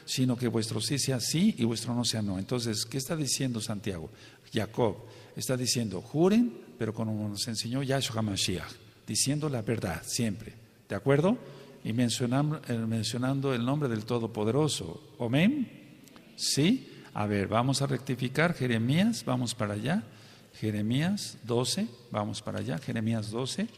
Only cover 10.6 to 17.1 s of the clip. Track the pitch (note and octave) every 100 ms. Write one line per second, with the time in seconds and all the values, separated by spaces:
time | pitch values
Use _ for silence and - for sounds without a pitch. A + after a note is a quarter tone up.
10.6 | - - - G2+ C3+ C#3+ F3+ B3 - -
11.6 | - - - A2+ A#2+ A2+ B2 C3 D3+ D#3
12.6 | - A#2 A2+ A2+ G#2+ B2 B2+ C#3 C3+ B2
13.6 | A#2+ D3 C#3 A2 A2 A#2+ A2+ A2+ G#2+ C3
14.6 | D3+ - F2 E2+ - - A#2+ C3+ G3 D4
15.6 | A#3 - - - - - - - - -
16.6 | D#3+ B3+ - - -